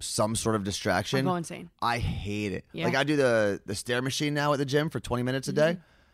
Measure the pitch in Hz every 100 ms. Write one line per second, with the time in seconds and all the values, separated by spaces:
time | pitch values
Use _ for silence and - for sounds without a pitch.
0 | - - 107 113 113 110 98 95 107 90
1 | 107 135 135 175 160 170 170 _ 113 120
2 | 107 - 98 104 104 90 - 165 151 135
3 | 143 151 127 113 104 98 - 101 - 123
4 | 131 - 147 147 147 143 139 147 156 123
5 | - 120 123 131 131 139 156 175 - _
6 | _